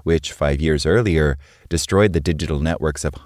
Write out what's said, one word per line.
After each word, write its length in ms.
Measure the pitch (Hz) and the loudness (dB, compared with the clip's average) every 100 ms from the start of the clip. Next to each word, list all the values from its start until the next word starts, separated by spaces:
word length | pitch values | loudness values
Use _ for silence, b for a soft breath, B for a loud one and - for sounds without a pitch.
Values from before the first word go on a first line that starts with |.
which 300 | - 82 - | 0 0 -2
five 260 | - 73 71 | -2 0 0
years 280 | 78 76 78 | 0 0 2
earlier 500 | 101 110 80 76 69 b b b | 2 2 2 2 0 b b b
destroyed 460 | 85 - 95 104 | -6 0 2 2
the 60 | 85 | 2
digital 380 | 76 78 82 73 | -2 -2 -2 -2
networks 460 | 78 82 78 76 | 0 0 -2 -2
of 100 | 78 - | -6 -6